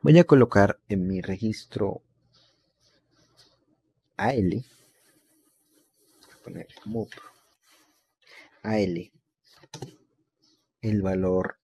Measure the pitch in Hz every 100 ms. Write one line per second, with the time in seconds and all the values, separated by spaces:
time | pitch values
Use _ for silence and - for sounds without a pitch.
0 | 143 160 170 143 117 104 98 - _ 101
1 | 92 95 87 95 110 107 - - 98 -
2 | _ _ _ _ _ _ _ _ _ _
3 | _ _ _ _ _ _ _ _ _ _
4 | _ - 120 135 92 104 - _ _ _
5 | _ _ _ _ _ _ _ _ _ _
6 | _ _ - - - - - - 107 113
7 | 107 - - _ _ _ _ _ _ _
8 | _ _ _ - - _ 107 107 95 85
9 | - _ _ _ _ - - - - -
10 | _ _ _ _ _ _ _ _ 110 107
11 | 95 95 92 92 92 -